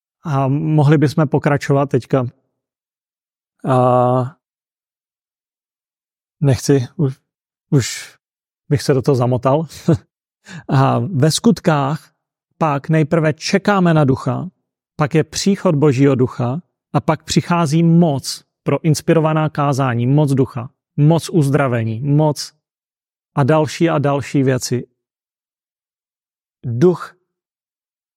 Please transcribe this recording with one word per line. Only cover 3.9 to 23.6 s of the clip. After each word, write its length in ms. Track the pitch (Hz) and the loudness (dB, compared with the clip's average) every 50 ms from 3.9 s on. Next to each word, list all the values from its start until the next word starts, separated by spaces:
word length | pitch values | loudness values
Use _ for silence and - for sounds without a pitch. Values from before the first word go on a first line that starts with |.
| 123 127 123 123 127 127 123 131 - _ _ _ _ _ _ _ _ _ _ _ _ _ _ _ _ _ _ _ _ _ _ _ _ _ _ _ _ _ _ _ _ _ _ _ _ _ _ _ _ - | 4 2 2 2 0 0 -2 -4 -8 _ _ _ _ _ _ _ _ _ _ _ _ _ _ _ _ _ _ _ _ _ _ _ _ _ _ _ _ _ _ _ _ _ _ _ _ _ _ _ _ -2
nechci, 480 | 151 139 127 - - - 143 139 120 - _ | 0 0 0 0 2 2 2 2 0 -2 _
už, 240 | - 156 135 131 - _ _ _ _ _ _ _ _ _ _ | -2 -2 -2 -4 -6 _ _ _ _ _ _ _ _ _ _
už 480 | 170 139 107 - - - - - - _ _ _ _ _ _ _ _ _ _ - | 0 0 0 -2 -6 -12 -14 -18 -20 _ _ _ _ _ _ _ _ _ _ -4
bych 120 | 147 - | -4 -2
se 120 | - - 143 | 0 0 0
do 80 | 131 | 0
toho 140 | 120 - 143 | 2 0 0
zamotal. 520 | 120 123 120 127 117 - 135 135 156 165 - - - - - | 2 0 0 -2 -2 0 0 0 0 -2 -6 -10 -6 -2 0
<laughs> 800 | 160 - - _ _ _ _ _ _ _ _ - 190 165 - - | 0 0 -2 _ _ _ _ _ _ _ _ -20 -20 -16 -8 -2
A 300 | - 135 135 131 123 120 | 0 2 2 2 0 0
ve 320 | 120 156 202 131 135 156 | -2 -4 -2 0 0 0
Skutkách 840 | - - - 240 180 - - 180 156 143 139 135 156 - - _ _ _ _ _ _ _ _ _ _ - | 0 2 2 2 2 2 0 -2 0 0 0 -2 -4 -6 -10 _ _ _ _ _ _ _ _ _ _ -4
pak 320 | 170 156 143 139 - - | -2 -2 -2 -2 -2 0
nejprve 440 | 160 160 156 - 175 170 156 156 147 | 0 0 0 0 0 0 0 0 -2
čekáme 600 | - - - - 190 - 208 202 190 180 175 160 | -4 -4 -2 -2 -2 0 0 0 2 2 4 4
na 100 | 156 151 | 4 2
ducha, 460 | 127 135 - - 143 123 127 143 185 - _ _ _ _ _ _ _ _ | 2 0 -2 -2 -4 -6 -6 -8 -10 -14 _ _ _ _ _ _ _ _
pak 200 | - 151 135 - | -4 -2 0 0
je 80 | 160 147 | 0 -2
příchod 520 | - - - - 190 202 - - 190 160 | -2 -4 -4 -2 -2 0 0 0 0 0
Božího 400 | 143 151 151 127 123 139 143 135 | 2 2 2 2 4 4 2 4
ducha 460 | 117 127 120 - - 123 120 127 170 - _ _ _ _ _ - | 2 0 -2 -2 -4 -6 -4 -6 -6 -10 _ _ _ _ _ -6
a 80 | 147 | -4
pak 220 | - - 156 - _ | -2 -2 -2 -4 _
přichází 600 | - - 175 - - 175 170 170 139 147 165 170 | -4 -2 -2 0 0 0 0 0 0 0 2 2
moc 600 | 165 165 170 175 165 139 127 - - - - - _ _ _ - | 4 4 4 4 2 0 -4 -6 -10 -12 -14 -16 _ _ _ -6
pro 220 | - 139 139 - | -4 -4 -2 0
inspirovaná 640 | 165 147 - - - 170 165 151 156 156 156 156 151 | 0 -2 0 0 0 0 2 2 0 0 0 -2 -2
kázání, 580 | - - 143 143 139 123 139 131 117 117 120 123 | -2 -2 -2 -2 0 0 -2 -2 -2 -2 0 0
moc 240 | 139 147 151 135 | 2 2 2 2
ducha, 380 | 139 127 135 - - 127 113 - _ _ _ _ _ - | 0 0 -2 -2 -4 -10 -14 -14 _ _ _ _ _ 0
moc 320 | 147 151 165 160 - - | 2 2 2 2 0 -2
uzdravení, 720 | - 175 143 139 135 151 143 131 120 117 113 113 110 110 | -2 0 0 2 0 0 0 0 -2 -2 -4 -4 -6 -6
moc 520 | 139 143 143 147 156 151 143 - - - - _ _ _ _ _ _ _ _ _ _ _ _ _ _ _ - | -4 0 0 2 2 0 -2 -4 -8 -14 -16 _ _ _ _ _ _ _ _ _ _ _ _ _ _ _ -4
a 80 | - 139 | -2 0
další 460 | 127 156 156 | 2 2 2